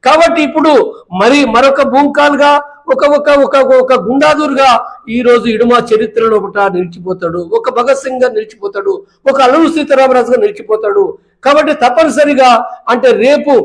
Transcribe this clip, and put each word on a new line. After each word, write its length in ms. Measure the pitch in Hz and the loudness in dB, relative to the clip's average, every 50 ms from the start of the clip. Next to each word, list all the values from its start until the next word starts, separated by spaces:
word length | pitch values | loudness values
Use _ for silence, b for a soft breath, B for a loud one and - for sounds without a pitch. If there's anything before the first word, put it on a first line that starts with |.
| - | 2
కాబట్టి 340 | 254 302 320 339 330 330 330 302 269 | 2 2 4 2 2 0 -2 -4 -2
ఇప్పుడు 240 | - 311 320 320 294 233 - - B B B _ 175 185 | -2 0 0 2 2 2 0 -2 B B B _ -4 0
మరి 180 | 196 233 277 285 277 233 220 | 0 2 2 2 0 0 2
మరొక 300 | 233 262 269 269 277 269 233 | 2 2 2 2 0 -2 0
భూంకాలుగా 580 | 233 269 294 285 285 294 294 294 285 - 294 294 294 294 285 B B B B - | 2 0 0 0 0 0 0 0 2 2 2 2 2 0 -2 B B B B -4
ఒక, 120 | 262 262 302 285 294 | -2 0 2 0 0
ఒక, 120 | 285 - 302 285 285 269 | 0 2 2 2 2 2
ఒక, 120 | - - 269 262 - 262 254 | 2 2 0 2 4 4 2
ఒక 120 | 254 254 254 233 175 208 | 4 2 0 -2 0 -2
గుండాదూరుగా 600 | 254 277 302 302 302 294 302 277 277 269 269 262 240 226 B B B B _ - 220 | -2 0 2 0 0 0 -2 -4 0 0 2 2 2 0 B B B B _ -6 -6
ఈ 20 | 240 247 | -2 2
రోజు 200 | 240 240 233 202 240 220 | 2 2 2 2 -2 -2
ఇడుమ 180 | 208 240 240 240 240 233 - | 0 0 2 2 0 0 0
చరిత్రలో 460 | 220 220 233 220 - 233 226 226 220 208 | -2 -2 -2 -2 -4 -2 -2 0 0 -2
ఒకట 180 | 190 196 - 202 202 196 180 | -4 -4 -4 -2 -2 -2 -2
నిలిచిపోతాడు, 640 | 180 185 170 170 - 175 185 185 185 180 170 170 175 175 165 208 226 | -4 -6 -6 -10 -14 -10 -10 -8 -6 -6 -6 -6 -6 -6 -4 -4 -4
ఒక 120 | - - - 240 | -4 -2 -4 -2
భగత్ 240 | 240 262 277 269 | 0 0 -2 -2
సింగ్ 200 | - 262 254 254 | -4 -8 -4 -2
గా 60 | 254 247 220 | -2 -2 -2
నిలిచిపోతాడు, 560 | 214 214 214 - _ 202 196 196 202 196 196 190 - b b b b _ 262 | -6 -8 -8 -16 _ -12 -8 -8 -6 -4 -4 -6 -6 b b b b _ -2
ఒక 80 | 262 269 262 | 0 2 2
అల్లూరి 240 | 247 269 320 330 294 - | 0 2 0 0 -2 0
సీతారామరాజు 540 | 311 294 - 285 254 269 262 254 247 233 233 254 | -4 -2 0 2 2 2 2 2 0 0 0 0
గా 40 | 233 208 | 0 0
నిలిచిపోతాడు. 600 | 208 208 - - - - 214 220 - 202 202 190 - - b b b b b - | -2 -4 -8 -6 -6 -6 -4 -2 -2 0 0 -2 -2 -4 b b b b b -2
కాబట్టి 280 | 262 285 302 302 311 294 - | 0 0 2 0 0 -2 0
తప్పనిసరిగా 680 | 247 240 240 330 320 302 233 285 294 294 285 254 262 247 240 - - B B B _ - | 0 0 2 2 0 0 2 0 0 0 2 2 4 4 4 2 0 B B B _ -4
అంటే 180 | 196 220 262 254 220 196 220 | -2 0 2 0 2 2 2
రేపు 300 | 262 294 285 233 285 277 226 | 0 0 0 0 0 0 0